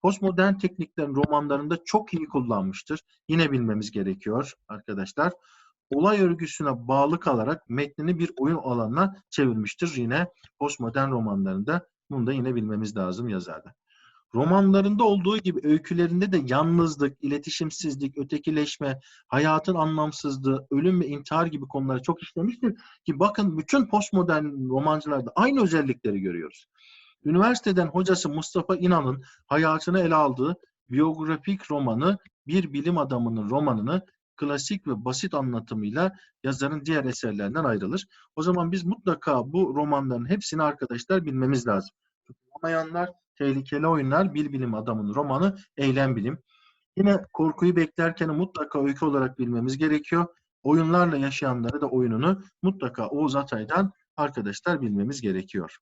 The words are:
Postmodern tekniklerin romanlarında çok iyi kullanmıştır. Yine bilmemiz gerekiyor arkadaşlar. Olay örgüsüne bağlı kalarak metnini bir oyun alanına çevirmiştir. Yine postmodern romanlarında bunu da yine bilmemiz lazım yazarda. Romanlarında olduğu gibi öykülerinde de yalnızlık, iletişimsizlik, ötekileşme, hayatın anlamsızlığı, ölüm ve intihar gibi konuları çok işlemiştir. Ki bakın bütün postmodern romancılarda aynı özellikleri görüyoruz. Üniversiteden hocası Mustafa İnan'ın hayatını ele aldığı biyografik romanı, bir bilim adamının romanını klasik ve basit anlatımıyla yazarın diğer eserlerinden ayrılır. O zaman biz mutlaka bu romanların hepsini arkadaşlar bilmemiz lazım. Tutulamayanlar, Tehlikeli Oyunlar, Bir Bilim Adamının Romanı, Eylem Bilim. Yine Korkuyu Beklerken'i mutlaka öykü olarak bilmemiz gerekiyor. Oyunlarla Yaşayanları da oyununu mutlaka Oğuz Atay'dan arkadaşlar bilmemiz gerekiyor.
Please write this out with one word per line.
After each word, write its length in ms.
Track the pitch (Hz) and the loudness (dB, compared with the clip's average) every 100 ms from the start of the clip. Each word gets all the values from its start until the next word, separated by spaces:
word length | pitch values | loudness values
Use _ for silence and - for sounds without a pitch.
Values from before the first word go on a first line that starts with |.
Postmodern 520 | 185 202 196 180 196 | 0 2 0 4 4
tekniklerin 600 | 196 - - 165 - 143 | 4 -2 -4 -8 -4 -2
romanlarında 680 | 135 147 147 147 143 147 170 | 0 2 2 2 -2 0 -4
çok 300 | - 214 214 | 0 -2 0
iyi 140 | 170 151 | -6 -2
kullanmıştır. 720 | 143 120 107 95 95 - 151 _ _ - | -2 0 0 -2 -6 -8 -10 _ _ -2
Yine 240 | 160 156 | 2 2
bilmemiz 380 | 135 117 107 101 | 2 0 -2 -4
gerekiyor 640 | 107 95 95 107 113 139 - _ | -4 -4 -4 -2 -4 -4 -10 _
arkadaşlar. 640 | 107 - 98 95 - 165 180 _ _ _ _ _ | -16 -10 -8 -6 -2 -2 -2 _ _ _ _ _
Olay 300 | 135 185 208 | 2 2 4
örgüsüne 680 | 190 165 156 - 147 120 120 | 2 2 -4 -4 -4 -4 0
bağlı 320 | 135 143 170 | 2 2 2
kalarak 500 | 170 123 110 160 _ | 0 0 0 -4 _
metnini 480 | 120 143 - 156 175 | -6 -6 -4 -2 -2
bir 120 | 170 - | -2 -2
oyun 200 | 139 165 | 0 0
alanına 600 | 131 120 110 139 190 190 _ | -2 -2 -2 0 0 -2 _
çevirmiştir. 680 | - 135 110 104 - 170 139 | 0 0 0 -4 -4 -4 -2
Yine 320 | 117 139 175 _ _ _ | -2 -2 -2 _ _ _
postmodern 520 | 143 139 117 127 135 | -6 -4 -4 -2 0
romanlarında 760 | 127 110 98 95 95 104 170 - _ _ | 0 0 0 0 -2 -2 -4 -4 _ _
bunu 160 | 139 117 | -2 -2
da 60 | |
yine 220 | 135 123 | 0 -2
bilmemiz 420 | 120 107 107 107 101 | -2 -2 -4 -4 -4
lazım 320 | 92 92 120 | -4 -4 -4
yazarda. 460 | 98 87 80 - _ _ _ _ _ _ | -6 -6 -14 -16 _ _ _ _ _ _
Romanlarında 680 | 117 151 190 196 196 196 208 | 0 4 6 6 6 4 4
olduğu 340 | 233 202 180 214 | 4 4 2 0
gibi 220 | 185 151 151 | 0 -2 2
öykülerinde 640 | 156 - 170 170 175 196 | 2 2 0 2 2 2
de 80 | 185 131 | 0 2
yalnızlık, 800 | 131 160 170 165 143 143 143 | 2 4 4 2 2 -2 -2
iletişimsizlik, 920 | 139 143 147 - 160 - 160 139 139 139 | -4 -4 -6 -6 -6 -4 -6 -4 -6 -6
ötekileşme, 840 | 139 147 147 156 147 - 143 135 _ - _ | -6 -4 -2 -2 -2 -4 -6 -6 _ -20 _
hayatın 460 | 131 156 156 156 | 2 4 2 2
anlamsızlığı, 920 | 180 156 156 151 151 147 135 135 135 135 | 0 2 2 -2 -2 -6 -2 0 0 0
ölüm 300 | 139 170 185 | 0 2 2
ve 60 | 147 | 0
intihar 400 | 143 139 156 165 | -4 -2 0 0
gibi 220 | 147 135 | -2 -6
konuları 340 | 139 135 127 | -4 -2 -2
çok 200 | 131 170 | 0 -4
işlemiştir. 520 | - - 196 240 240 202 - - | -4 -4 -4 0 -4 -4 -14 -12
Ki 140 | - 143 | -6 0
bakın 400 | 202 208 202 156 | 0 2 0 0
bütün 280 | 151 277 240 | 0 0 2
postmodern 840 | 208 202 190 175 156 151 139 131 | 0 2 0 2 2 0 -4 -2
romancılarda 640 | 131 156 156 147 143 117 - | 0 2 0 0 -2 -2 2
aynı 260 | 240 277 | 2 4
özellikleri 580 | 196 160 139 120 110 98 | 4 2 0 -2 -2 -2
görüyoruz. 460 | 95 85 76 - _ _ _ - - _ | -2 -4 -8 -14 _ _ _ -20 -20 _
Üniversiteden 600 | 147 170 220 247 - 185 165 | 0 4 4 2 0 2 2
hocası 420 | 170 185 180 160 | 0 2 0 0
Mustafa 480 | 151 151 180 165 185 | -4 -4 -4 -2 0
İnan'ın 480 | 180 170 135 135 - - _ | 4 4 2 -4 -8 -20 _
hayatını 540 | 147 160 156 - 180 | 0 2 0 0 0
ele 140 | 170 | 4
aldığı 420 | 156 143 127 135 180 _ _ _ | 4 2 2 -2 -2 _ _ _
biyografik 800 | 127 156 160 156 156 190 196 - | 2 2 0 -4 -4 -2 -4 -2
romanı, 480 | 147 131 113 165 196 _ _ - | -2 0 2 0 0 _ _ -2
bir 260 | 180 165 | 0 0
bilim 260 | 139 151 170 | -2 0 0
adamının 520 | 139 127 117 113 104 | 0 0 0 -2 0
romanını 560 | 135 147 113 110 180 185 _ _ - | 0 2 0 0 -4 -4 _ _ -6
klasik 500 | 147 143 143 202 156 | -4 -2 -4 -6 -4
ve 180 | 113 | -4
basit 300 | 120 131 190 | -4 -4 -4
anlatımıyla 800 | 151 131 117 110 110 104 127 185 190 _ _ | -2 -2 -4 -6 -6 -4 0 -2 -2 _ _
yazarın 400 | 135 135 139 151 | -6 -2 -2 -4
diğer 200 | 139 156 | -2 -2
eserlerinden 600 | 131 120 120 104 101 143 | -2 -4 -4 -4 -4 -2
ayrılır. 420 | 151 107 95 175 - _ _ - | 0 0 -2 -4 -8 _ _ -4
O 60 | |
zaman 300 | 160 180 170 | 0 0 0
biz 120 | 185 | -2
mutlaka 680 | 170 220 - 156 - 135 127 | -2 -2 -2 -2 0 0 0
bu 220 | 170 180 | 0 0
romanların 560 | 135 147 143 135 120 123 | 0 0 0 0 -4 -2
hepsini 320 | 202 - 160 | -2 -2 0
arkadaşlar 600 | 151 143 127 120 - 190 | 0 0 -6 -8 0 0
bilmemiz 420 | 160 131 131 123 120 | 0 0 2 2 2
lazım. 240 | 101 98 _ _ _ _ | 0 -2 _ _ _ _
Tutulamayanlar, 840 | - _ - 165 165 160 170 175 - _ _ | -20 _ -8 -2 -2 -2 -4 -4 -8 _ _
Tehlikeli 480 | 139 135 135 143 160 | 0 0 -2 0 2
Oyunlar, 480 | 160 135 147 196 | 2 2 2 2
Bir 180 | 147 147 | 0 -4
Bilim 220 | 139 123 | -2 -4
Adamının 400 | 110 113 110 104 | -4 -4 -4 -2
Romanı, 420 | 117 143 135 190 196 - - | -2 -2 2 0 0 -14 -2
Eylem 400 | 135 131 135 113 | 0 2 0 0
Bilim. 220 | 107 156 _ _ _ _ _ - | -2 -6 _ _ _ _ _ 2
Yine 280 | 196 196 - | 4 4 0
Korkuyu 440 | - 160 - 175 170 | 0 0 4 2 4
Beklerken'i 560 | 160 - 165 160 160 | 2 0 -2 0 -2
mutlaka 520 | 156 180 - 147 147 | 0 -2 -4 -4 0
öykü 200 | 139 139 | 0 2
olarak 340 | 156 139 131 131 | 0 2 0 -2
bilmemiz 400 | 120 120 123 135 | -2 -2 -2 0
gerekiyor. 480 | 156 151 151 170 170 _ _ _ | 0 0 2 0 0 _ _ _
Oyunlarla 540 | 139 156 160 175 175 147 | 2 4 6 6 4 2
Yaşayanları 640 | 139 135 139 123 117 143 | -2 0 -2 0 -2 -2
da 80 | 139 | 0
oyununu 540 | 127 123 113 151 190 - _ | 0 2 2 2 0 -4 _
mutlaka 460 | 185 190 127 - 107 | -2 -2 -6 -4 -4
Oğuz 280 | 143 151 139 | -2 0 0
Atay'dan 560 | 139 117 110 165 196 _ _ - | -2 -6 -2 0 0 _ _ -4
arkadaşlar 640 | 143 131 101 98 175 165 | -4 -2 -6 -4 -2 -2
bilmemiz 400 | 123 101 107 139 | -2 -2 -2 -4
gerekiyor. 560 | 113 95 92 101 82 - | -4 -4 -4 -8 -8 -14